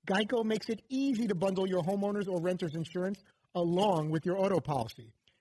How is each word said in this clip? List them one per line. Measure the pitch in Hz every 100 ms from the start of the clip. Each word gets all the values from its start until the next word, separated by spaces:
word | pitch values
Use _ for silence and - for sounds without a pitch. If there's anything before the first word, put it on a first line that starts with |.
| -
geico | 190 214 240
makes | 220 220 -
it | 220 -
easy | 262 277 220 233
to |
bundle | 180 196 190 190
your | 185
homeowner's | 165 202 202 208 196
or | 180
renter's | 175 180 170
insurance | 160 151 180 185 202 - _ _
along | 180 175 175 208 165 156
with | 160
your | 175 190
auto | 190 180
policy. | 135 135 113 - 110 - _ _